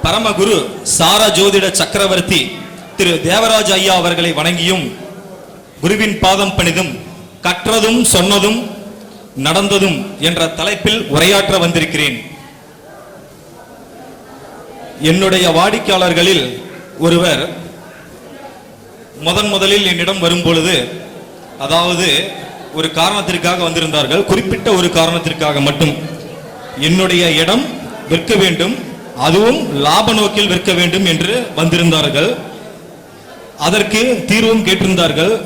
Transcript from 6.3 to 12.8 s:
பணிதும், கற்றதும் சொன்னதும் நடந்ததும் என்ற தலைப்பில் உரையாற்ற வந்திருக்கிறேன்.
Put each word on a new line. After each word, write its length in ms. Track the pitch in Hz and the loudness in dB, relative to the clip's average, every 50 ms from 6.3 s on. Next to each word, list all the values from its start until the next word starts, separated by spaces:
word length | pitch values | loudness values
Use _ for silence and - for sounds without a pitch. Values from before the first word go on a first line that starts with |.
| 190 196 202 196 - - | 4 4 2 -2 -2 -4
பணிதும், 400 | - 170 160 170 185 151 123 - - - - - - - - - - | -4 -2 -2 -2 -4 -4 -6 -10 -14 -16 -18 -20 -20 -20 -20 -6 -4
கற்றதும் 600 | 233 180 - - 214 220 226 208 220 226 247 240 | -4 -4 -2 -2 0 0 2 2 2 2 2 2
சொன்னதும் 680 | - - 185 175 190 202 202 190 208 220 233 254 - - - - - - - - - - - - - - 131 135 | 2 2 2 4 4 2 2 2 2 0 0 -4 -8 -12 -14 -16 -16 -18 -18 -20 -20 -20 -20 -20 -16 -10 -4 -2
நடந்ததும் 600 | 147 165 190 202 202 202 196 196 190 160 131 123 - - - | 0 2 2 2 2 2 2 2 2 0 -2 -4 -8 -8 -2
என்ற 280 | 147 165 175 165 165 165 | -2 -2 0 0 -2 -2
தலைப்பில் 600 | - - 156 196 208 - - 214 214 226 - - | -2 -4 -4 -4 -4 -2 0 0 0 0 -2 0
உரையாற்ற 480 | 135 151 165 185 202 196 196 - 190 185 | 2 4 4 6 4 4 2 2 2 2
வந்திருக்கிறேன். 720 | 170 170 170 170 156 156 - 147 151 139 123 113 - - - - - - - - - - - - | 2 2 2 0 0 0 -2 -2 -2 -2 -2 -6 -10 -14 -18 -18 -20 -20 -20 -20 -20 -20 -20 -20